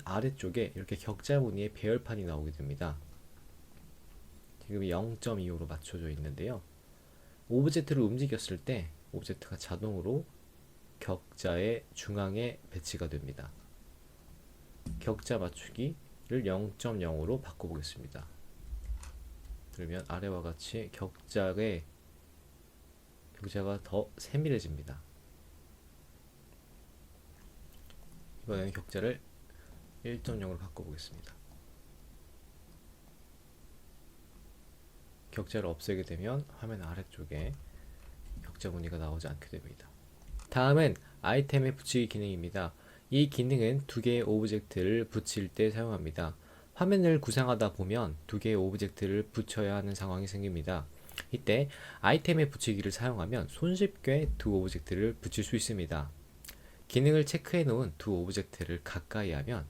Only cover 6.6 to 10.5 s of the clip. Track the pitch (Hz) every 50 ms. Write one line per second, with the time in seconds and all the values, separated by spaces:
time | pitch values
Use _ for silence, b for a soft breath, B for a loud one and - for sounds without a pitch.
6.6 | - - - - B B B B B B B B B B B B B B 117 127
7.6 | 139 143 143 165 147 - 143 135 117 101 113 127 143 139 113 110 - - 95 90
8.6 | - - 131 107 82 78 - - - - - 90 - - 95 - - - 95 -
9.6 | - - 90 87 104 107 101 90 82 101 127 151 165 - - - - -